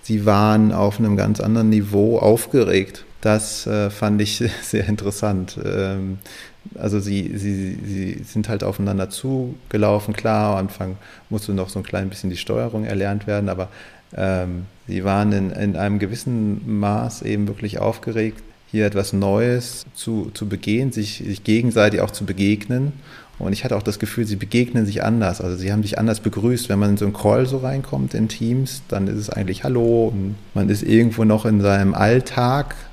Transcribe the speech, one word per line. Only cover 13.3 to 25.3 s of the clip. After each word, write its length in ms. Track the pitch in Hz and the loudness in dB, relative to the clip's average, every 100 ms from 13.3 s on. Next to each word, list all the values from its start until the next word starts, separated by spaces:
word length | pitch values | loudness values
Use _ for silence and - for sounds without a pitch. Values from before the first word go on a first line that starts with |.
| 104 101 | -2 -2
aber, 220 | 92 92 - - - _ - | -4 -6 -10 -20 -20 _ -4
ähm, 500 | 95 92 90 87 92 - - | -2 0 -2 -6 -10 -16 -8
sie 160 | 95 | -4
waren 280 | 95 98 104 | 0 2 2
in, 180 | 98 95 | 2 0
in 240 | - 101 82 | -2 -2 0
einem 240 | 101 101 | -2 0
gewissen 800 | 98 123 - 120 107 101 117 104 | -2 -4 -4 -2 -2 -2 -4 -2
Maß 420 | 101 104 120 - | 0 0 -4 -6
eben 240 | 110 104 104 | -4 -2 -2
wirklich 320 | 104 104 - | -4 -6 -2
aufgeregt, 640 | 101 113 - 113 110 107 - - _ | -2 -2 -4 -2 -2 -4 -18 -20 _
hier 140 | 110 104 | 0 0
etwas 280 | 101 101 | 0 -2
Neues 720 | 98 98 101 120 123 120 - - | 0 2 2 2 0 -2 -12 -16
zu, 380 | - - 110 104 | -12 -4 -4 -4
zu 140 | 104 104 | -6 -6
begehen, 440 | 98 - 110 135 | -4 0 0 0
sich, 260 | 117 101 - - | -2 -6 -6 -8
sich 180 | 95 | -6
gegenseitig 580 | - 110 120 113 107 90 | 2 2 4 4 4 4
auch 100 | 90 | 0
zu 140 | - 98 | -2 -6
begegnen. 680 | 95 98 107 - 127 139 143 - - - - | 0 2 2 0 -2 -2 -4 -16 -20 -20 -8
Und 120 | 90 | -4
ich 100 | 98 | -4
hatte 120 | 123 104 | -2 -2
auch 80 | |
das 140 | 101 104 | -2 -4
Gefühl, 260 | 110 - 107 | -4 -4 -4
sie 100 | 101 | -4
begegnen 500 | 104 120 123 123 104 | 0 0 2 2 0
sich 180 | 104 | 0
anders. 380 | - 113 98 | 0 2 0